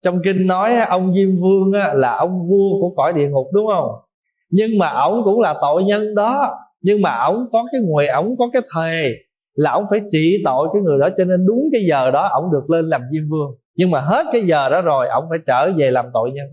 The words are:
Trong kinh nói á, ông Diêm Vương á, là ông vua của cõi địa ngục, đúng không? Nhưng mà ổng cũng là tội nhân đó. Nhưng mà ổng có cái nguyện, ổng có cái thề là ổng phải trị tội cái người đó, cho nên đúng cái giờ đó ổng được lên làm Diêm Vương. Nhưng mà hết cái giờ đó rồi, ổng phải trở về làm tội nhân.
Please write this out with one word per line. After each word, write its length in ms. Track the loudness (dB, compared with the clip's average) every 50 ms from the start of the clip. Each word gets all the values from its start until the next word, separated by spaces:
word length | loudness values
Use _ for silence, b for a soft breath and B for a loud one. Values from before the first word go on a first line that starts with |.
| -2
Trong 140 | -2 -2 0 -2
kinh 220 | 0 0 0 0
nói 280 | 0 0 0 2 2 2
á, 100 | 2 2
ông 300 | 0 0 0 0 0 2
Diêm 220 | 2 2 2 2 2
Vương 320 | 2 2 2 4 2 2
á, 220 | 0 0 0 0 0
là 220 | 0 0 0 0
ông 320 | -2 -2 -2 -2 -4 -2 0
vua 320 | 2 2 2 2 0 0
của 140 | -2 -4 -2
cõi 160 | 0 0 0
địa 160 | 0 0 -2 0
ngục, 180 | 0 -2 -2 0
đúng 140 | -2 -2 0
không? 240 | 0 0 -2 -2 -4 -8 -10 _ _ _ _ _ _ _ _ _ _
Nhưng 280 | 0 0 0 2 2 0
mà 100 | 0 0
ổng 320 | 0 0 0 0 0 0 0
cũng 160 | 2 2 2
là 140 | 2 0 0 0
tội 240 | 0 0 2 2 2
nhân 300 | 0 0 0 -2 -2 -2
đó. 440 | 0 0 0 0 0 -2 -4 -4 -10 -18 _ _ _
Nhưng 220 | 0 0 2 2
mà 220 | 2 0 0 0 0
ổng 220 | 0 0 -2 -4 -2
có 120 | -2 -2 -2 -2
cái 80 | -4 -2
nguyện, 300 | -2 0 0 0 0 0
ổng 260 | 0 -2 -2 -2 -2
có 140 | -2 -2 0
cái 100 | 0 -4 -4 -2 -6
thề 400 | -4 -4 -2 -2 -2 -2 -2 -4 -6 _ _ _ _ _ _ _
là 160 | -2 0 0
ổng 140 | 0 -2 0 0
phải 100 | -2 -2 -2 -2
trị 320 | -2 2 2 2 2 2 0
tội 240 | 0 0 0 0 0
cái 100 | 0 0
người 160 | 0 2 2 2
đó, 80 | 2 2 2 0
cho 60 | 0
nên 220 | 2 2 2 2
đúng 140 | 2 2 2 0 0
cái 100 | 0 0 0 2
giờ 220 | 0 2 2 2
đó 180 | 2 2 0 0
ổng 200 | -2 -2 -2 0
được 180 | -2 -2 0 0
lên 180 | 0 0 0 0
làm 140 | -2 -4 -4 -6
Diêm 160 | -6 -6 -4 -4
Vương. 200 | -4 -4 -4 -6 -10 _ _ _ _
Nhưng 140 | 0 0 2
mà 100 | 0 0
hết 260 | 0 0 0 0 0 0
cái 100 | -2 0
giờ 260 | 0 2 2 2 2 2
đó 120 | 0 0
rồi, 260 | 2 0 0 0 0 0
ổng 160 | -2 -4 -2 -2
phải 80 | -8 -6 -2
trở 260 | 0 0 2 2 0 2 2
về 120 | 2 2
làm 160 | 2 0 -2 -2 -2
tội 160 | -2 -2 -2 -6
nhân. 120 | -8 -14 -14